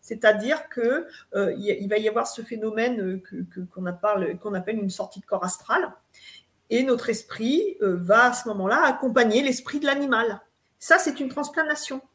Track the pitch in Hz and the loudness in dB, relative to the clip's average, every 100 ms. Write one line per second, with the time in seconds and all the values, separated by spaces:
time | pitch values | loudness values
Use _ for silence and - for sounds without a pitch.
0 | - 214 220 208 226 311 - - 233 285 | -10 2 4 4 2 -2 -4 -2 0 0
1 | 339 - - 196 190 - 202 - 196 208 | -4 -16 -6 -2 0 -2 -2 -2 0 0
2 | 214 220 220 - - 226 214 214 233 240 | 0 0 0 -2 -6 -6 -4 -2 -2 0
3 | 185 185 185 196 180 - 180 - 180 180 | -4 -6 -10 -10 -10 -10 -12 -8 -8 -4
4 | 208 202 175 180 214 196 185 226 202 185 | 0 0 -2 -4 -6 -6 -4 -4 -4 -6
5 | - - - 190 180 - - 240 359 - | -10 -10 -6 -4 -2 -2 0 -2 -2 -8
6 | _ _ - - _ _ _ 226 262 240 | _ _ -20 -20 _ _ _ 0 2 0
7 | - 220 - - 226 302 415 - 202 175 | 0 -4 -4 -6 0 2 0 -2 -2 -2
8 | 175 220 247 240 233 202 185 254 311 262 | 4 6 6 4 -4 -4 0 4 2 2
9 | 262 226 233 214 277 254 - 294 285 277 | 0 4 4 4 2 0 -2 -4 0 0
10 | 285 233 233 196 _ _ _ _ - 339 | 2 2 0 -4 _ _ _ _ 4 6
11 | 320 277 269 269 285 - 311 302 - 269 | 6 0 -6 -4 -4 -2 -2 -2 -4 -8
12 | - | -14